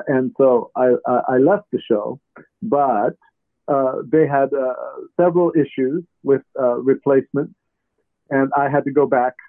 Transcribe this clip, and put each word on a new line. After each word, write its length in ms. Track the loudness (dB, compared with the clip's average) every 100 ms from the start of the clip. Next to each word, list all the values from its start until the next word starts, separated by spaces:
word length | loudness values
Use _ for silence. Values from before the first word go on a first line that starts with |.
| 0
and 240 | -2 -2 2
so 340 | 2 2 0 -2
I, 180 | 0 0 0
I, 140 | -2 0
I 100 | 2
left 340 | 2 2 -2
the 100 | -10
show, 380 | -2 -2 -2 -10 _ -20 -20 _
but, 540 | -4 0 0 0 -2 -6 _ _ _ _ -4
uh, 340 | -2 -2 -4 -2
they 220 | 0 2
had, 260 | 2 0
uh, 200 | -2 -4 -6 -10 -14 -10 -2
several 340 | 0 2 2 2
issues 480 | 0 -2 -2 -4 -8 _
with, 180 | -2 -2 -2 -4
uh, 160 | -2 0
replacements, 800 | 0 0 2 0 0 -4 -6 -10 _ _ _ _ _ _ _
and 220 | -2 -2 0
I 140 | 0
had 140 | 0 0
to 60 |
go 140 | 0 2
back 260 | 0 -2 -4